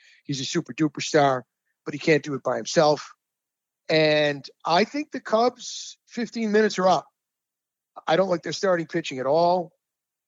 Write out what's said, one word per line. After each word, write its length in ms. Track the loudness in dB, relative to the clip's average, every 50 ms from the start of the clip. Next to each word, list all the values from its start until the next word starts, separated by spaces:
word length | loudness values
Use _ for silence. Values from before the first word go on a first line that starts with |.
| _ _ _ _ _
He's 160 | -8 -6 -6
a 60 | -6
super 260 | -6 -4 -6 -6 -6 -4
duper 300 | -2 -2 -2 -2 -6 -8
star, 420 | 0 2 4 4 4 2 0 -6 _ _ _ _ _ _ _ -14
but 80 | -12 -12
he 80 | -4
can't 220 | 2 2 2 2 2
do 100 | -2 -8
it 100 | -6 -4
by 140 | -2 -4
himself. 560 | -4 -4 -2 2 4 4 4 4 0 -2 -14 -20 _ _ _ _ _ _ _ _ _ _ _ _ _ _ 0
And 520 | 2 2 4 4 2 2 2 0 -2 -4 -10 -18 -20 _ -4
I 200 | 0 2 2 2
think 260 | 0 -2 -8 -8 _
the 100 | -10 -12
Cubs, 760 | -6 -2 0 0 0 0 -2 -4 -16 -14 -14 -12 -14 -16 -18 _ _
fifteen 440 | _ -8 -8 -8 -8 -6 -6 -4 0
minutes 280 | 2 2 2 2 0 2
are 100 | 2 4
up. 160 | 2 2 0 _ _ _ _ _ _ _ _ _ _ _ _ _ _ _ _ _ -20 -12 -2
I 100 | 0 2
don't 140 | 2 2 2
like 120 | 0 -4 -4
their 100 | -6 -8
starting 320 | -4 0 0 0 0 -2
pitching 320 | -4 -4 -6 -6 -4 -6 -6
at 80 | -2
all. 440 | 0 2 2 4 2 2 0 -2 -6 _ _ _ _ _ _ _ _ _ _ _